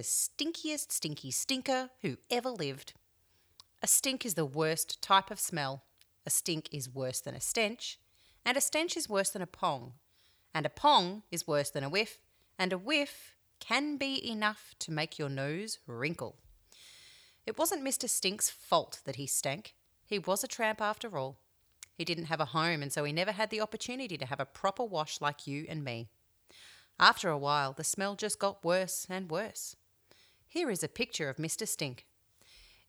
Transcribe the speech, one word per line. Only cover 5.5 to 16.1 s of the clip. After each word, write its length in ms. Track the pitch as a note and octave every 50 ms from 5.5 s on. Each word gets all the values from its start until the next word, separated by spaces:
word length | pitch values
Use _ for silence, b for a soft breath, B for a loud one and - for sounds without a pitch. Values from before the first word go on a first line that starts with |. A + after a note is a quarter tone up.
| - D#3 C#3+ C3+ C3+ C3+ - _ _ _ - _ _ _ -
A 40 | -
stink 380 | - - - - E3+ D#3 - - -
is 160 | D3 B2 B2+ B2
worse 280 | C3+ C3 B2+ C3 -
than 120 | - C3+ B2+
a 40 | C3
stench. 580 | - - - A#3 A3 G#3 A#3 - - - - - _ _ _ _ _ _ _ _ -
And 120 | A#3 B3 C#4
a 40 |
stench 360 | - - - D4+ E4 F4 - F4
is 100 | D4+ -
worse 220 | G#3 G3 G3 -
than 120 | - G3
a 60 | F3+ E3
pong. 460 | - - - F3+ D3 B2+ B2 B2 A#2+ - _ _ _ _ _ _ _ _ _ _ -
And 120 | D#3+ D3
a 40 | D3
pong 540 | - - - D4 D4 A3+ F#3 F3 G3 G#3+ - -
is 160 | - E3 - -
worse 220 | D3+ D3 C#3 -
than 160 | - D3 C#3
a 40 | C#3
whiff. 300 | D3+ G3 A#3 - - - _ _ _ _ _ _ _ -
And 140 | F#3+ F#3 F#3+
a 40 | F3+
whiff 580 | F#3 A#3 D#4 D4 C#4+ C#4 - - - - - _ _ _ _ -
can 340 | - - A3+ C4 D4 D4+ D4
be 340 | C4 C#4 C4+ C4+ C4+ - -
enough 460 | A3+ G#3+ G#3+ G#3+ G#3+ - - - - -
to 120 | - -
make 260 | D#3+ D3+ D#3 D#3+ - -
your 120 | D3+ C#3
nose 500 | C#3 C3+ C#3 C#3+ D3+ F3 G#3+ A3 - - _ -
wrinkle. 480 | B2 A#2 B2+ D#3